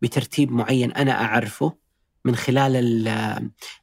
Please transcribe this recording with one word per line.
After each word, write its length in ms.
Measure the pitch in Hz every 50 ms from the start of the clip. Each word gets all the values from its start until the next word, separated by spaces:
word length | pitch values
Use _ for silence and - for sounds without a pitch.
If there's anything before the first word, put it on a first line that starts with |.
بترتيب 500 | - 120 - 139 120 - - 147 143 127
معين 400 | 120 120 107 127 135 127 120 120
أنا 200 | - 139 143 135
أعرفه 680 | 123 98 113 110 110 117 110 104 - - 143 160 - - _ _ _ _ _ _ _ _ _
من 100 | 127 120
خلال 400 | 120 - - 123 135 135 135 131
ال-، 760 | 127 120 120 117 113 110 113 107 107 110 107 104 113 117 113 - _ - - - -